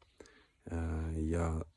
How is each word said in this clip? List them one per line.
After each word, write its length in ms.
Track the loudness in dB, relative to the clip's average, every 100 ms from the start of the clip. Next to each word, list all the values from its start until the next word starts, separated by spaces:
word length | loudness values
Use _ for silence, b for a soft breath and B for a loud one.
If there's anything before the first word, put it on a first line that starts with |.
| -20 B B B B B -6
е, 480 | -4 -2 -2 -2 0
я 480 | 2 2 2 0 -4